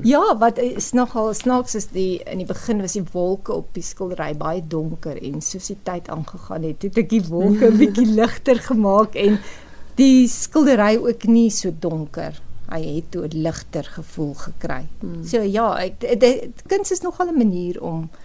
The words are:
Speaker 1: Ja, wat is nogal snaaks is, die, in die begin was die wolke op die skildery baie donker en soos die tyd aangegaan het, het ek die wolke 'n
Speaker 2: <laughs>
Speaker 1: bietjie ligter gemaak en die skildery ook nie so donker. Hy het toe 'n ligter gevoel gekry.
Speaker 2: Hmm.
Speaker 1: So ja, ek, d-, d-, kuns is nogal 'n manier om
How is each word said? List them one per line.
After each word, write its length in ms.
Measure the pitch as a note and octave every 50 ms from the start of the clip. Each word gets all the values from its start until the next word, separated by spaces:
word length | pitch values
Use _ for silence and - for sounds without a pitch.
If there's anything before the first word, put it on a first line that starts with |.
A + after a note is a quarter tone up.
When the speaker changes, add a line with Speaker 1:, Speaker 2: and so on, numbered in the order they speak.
| -
Speaker 1:
Ja, 320 | A3+ C#4 C#4+ F#4 A4 E4 G#3+
wat 200 | A3+ A#3 - -
is 340 | B3 B3 B3+ - - - -
nogal 400 | A#3+ B3 A#3 - A3+ A3 A3 G#3+
snaaks 400 | - - B3 B3+ B3 B3 - -
is, 120 | G#3+ F#3+
die, 340 | - - F#3 F#3+ F#3 F3+ - -
in 140 | - - F#3
die 80 | F3+
begin 340 | D#3+ F#3 - - - A#3+ G#3+
was 120 | G3 F3+ -
die 120 | G#3 F3+ - -
wolke 400 | F3+ F3 F3+ F#3+ F#3+ - - G#3+
op 200 | E3 E3 - -
die 80 | - E3+
skildery 520 | - - - G3 F3+ F3+ E3+ D#3 D3 D3+
baie 260 | D3+ D3+ D#3 E3 F#3 E3 D#3
donker 480 | E3 D#3+ D#3 D#3 E3 D#3+ - D#3+ C#3 - -
en 180 | C3+ C#3+ D3+ D#3
soos 240 | - - F#3 -
die 120 | - G3 G3+ -
tyd 260 | - F3+ F3 E3+ -
aangegaan 540 | - D#3+ D3+ - - F#3 - - - D#3+ D#3+
het, 200 | D#3+ D3+ - -
het 160 | G3 F#3+ A#3
ek 100 | G#3+ -
die 160 | A3 A3+ F#3 E3
wolke 380 | E3 E3+ F#3 G3+ G#3 G#3+ B3+ A3+ A3+
'n 60 | G#3+
Speaker 2:
<laughs> 40 | -
Speaker 1:
bietjie 240 | G#3 G3 G3 B3
ligter 520 | G#3+ G#3+ G#3+ A3 A#3 - - - - B3 A#3+
gemaak 540 | - - C4 A3 G#3+ G3 G3 G3+ A3 G#3 -
en 220 | - G3+ G3+ G#3 G3+ - - - - - - - - - - -
die 320 | - C4 C4+ C4 B3+ B3+ A#3
skildery 680 | - - - - - D#4 D4+ C4+ C4+ G#3+ G#3 G#3 A3 A#3
ook 260 | - A#3+ A3+ A#3 -
nie 240 | G#3+ A#3 A#3 A#3 A3+
so 200 | G3+ - - F#3+ D#3+ D#3
donker. 580 | - E3+ D#3+ D#3+ D#3 D3+ - E3 D#3+ D#3+ D3+ - - - - - - -
Hy 140 | - D#3+ D#3 - D3
het 140 | D#3+ E3 -
toe 140 | - F3+ -
'n 160 | D#3 D#3 D#3+ D#3
ligter 420 | E3 D#3 - - - - D#3+ C#3
gevoel 500 | - - - D3+ - - - D#3 D3 C#3
gekry. 520 | - - - - - - D#3+ C#3+ C3 D#3+ D3+ - -
Speaker 2:
Hmm. 240 | - F3+ F3 E3 D#3+
Speaker 1:
So 180 | E3 G#3 A#3 G#3+
ja, 320 | G3 G3 G#3 A#3 G#3+ F3 -
ek, 200 | F#3 F#3+ G3+ -
d-, 200 | - - A#3 G#3
d-, 420 | B3+ A#3+ C4 B3+ - B3 - - - -
kuns 220 | F#4+ G4+ G4+ - F#4+
is 80 | F4
nogal 260 | - F4+ E4 - F4+ F4
'n 100 | E4 D4+
manier 440 | A#3 G#3+ F3+ F3+ F3+ F3 F3+ - -
om 260 | E3 E3 E3 D#3+ D#3+ - - -